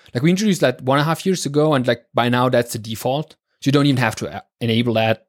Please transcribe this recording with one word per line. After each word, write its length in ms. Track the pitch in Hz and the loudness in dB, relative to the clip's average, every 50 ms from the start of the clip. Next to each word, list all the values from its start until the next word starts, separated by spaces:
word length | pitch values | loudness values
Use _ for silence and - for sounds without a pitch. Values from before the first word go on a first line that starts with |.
| _ - | _ -8
like, 100 | - 123 | -6 0
we 60 | 131 170 | 2 2
introduced 320 | 185 185 220 214 180 - | 2 2 2 0 0 2
that 220 | 151 127 127 - | 2 0 0 0
one 160 | 131 127 135 143 | -2 0 0 2
and 40 | |
a 40 | 147 | 2
half 180 | 160 165 - - | 0 -2 -2 -2
years 220 | 190 185 170 - | -2 -2 -2 -4
ago, 260 | 147 139 147 151 156 | -4 0 0 2 2
and, 140 | 151 131 123 | 2 0 0
like, 180 | 123 120 - _ _ | 0 -2 -4 _ _
by 160 | - 120 120 120 | 0 0 2 2
now 220 | 123 123 127 127 | 2 2 2 2
that's 240 | 127 120 117 - - | 2 0 0 0 -6
the 40 | 113 | -12
default. 580 | 104 113 113 104 - 123 131 147 156 - - _ _ _ _ _ | -10 -10 -10 -6 -6 -4 -4 -4 -6 -10 -16 _ _ _ _ _
So 60 | - 139 | -2 0
you 40 | |
don't 140 | 131 147 143 | 2 2 2
even 100 | 143 135 | 2 2
have 200 | 120 123 110 - | 2 0 -2 -2
to, 200 | - 110 78 73 | -4 -10 -10 -10
uh, 40 | - - _ _ - | -12 -16 _ _ -6
enable 340 | 123 117 113 113 120 123 110 | -4 -2 0 0 0 0 0
that. 320 | 110 110 110 113 - _ | 0 0 0 0 -2 _